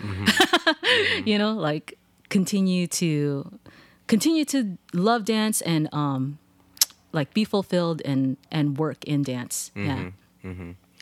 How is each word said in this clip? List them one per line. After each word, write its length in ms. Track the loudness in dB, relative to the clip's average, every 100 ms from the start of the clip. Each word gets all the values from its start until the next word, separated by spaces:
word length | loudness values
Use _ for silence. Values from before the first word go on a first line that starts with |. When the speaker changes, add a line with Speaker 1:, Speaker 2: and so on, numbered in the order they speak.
Speaker 1:
Mm-hmm. 240 | -8 -2
Speaker 2:
<laughs> 300 | 0 2 4 4 0 0 2
Speaker 1:
Mm-hmm. 400 | 2 2 0 0
Speaker 2:
You 80 | 2
know, 140 | 2
like, 460 | 0 -2 -2 -6 -18 _ _ _
continue 560 | 0 2 2 2 2 0
to, 720 | 0 0 2 0 -2 -6 -14 -20 -20 -20 _ 0
continue 400 | 2 4 2 2
to 320 | 0 -2 -4 -6
love 320 | 0 2 2 2
dance 340 | 0 0 0
and, 280 | 0 0 0
um, 460 | 0 -2 0 -4 -6 _ _ _ -6 -6 -6 _
like, 220 | -4 -2
be 100 | -2
fulfilled 560 | 0 -2 0 0 0 -2 -2
and, 300 | 0 0 -2 _
and 280 | -2 0 0
work 260 | -4 -6
in 180 | -4 -2
dance. 480 | 0 -4 -6 -8 -8
Yeah. 220 | -6 -4 -4
Speaker 1:
Mm-hmm. 520 | -6 -12 _ _ -12
Mm-hmm. 200 | -10 -12 -16 _ _